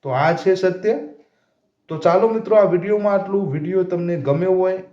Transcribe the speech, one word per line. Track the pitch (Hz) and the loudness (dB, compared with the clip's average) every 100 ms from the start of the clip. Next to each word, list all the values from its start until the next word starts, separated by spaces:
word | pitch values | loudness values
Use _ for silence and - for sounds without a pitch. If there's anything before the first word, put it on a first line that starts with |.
તો | 139 | -4
આ | 127 156 | 0 0
છે | 165 190 | 2 0
સત્ય. | 185 185 180 208 285 - - _ _ _ _ _ _ _ | 2 0 0 -2 -4 -6 -18 _ _ _ _ _ _ _
તો | 156 | -2
ચાલો | 175 180 226 | 2 4 2
મિત્રો, | 220 190 214 | 0 2 4
આ | 190 | 4
વીડિયોમાં | 175 190 208 202 | 2 0 0 0
આટલું. | 202 190 196 180 | -2 0 -2 -2
વીડિયો | 147 156 190 | -4 -2 -2
તમને | 180 175 175 165 | -2 -2 -2 -4
ગમ્યો | 131 147 185 | -2 0 2
હોય | 185 185 190 185 | 2 0 -2 -10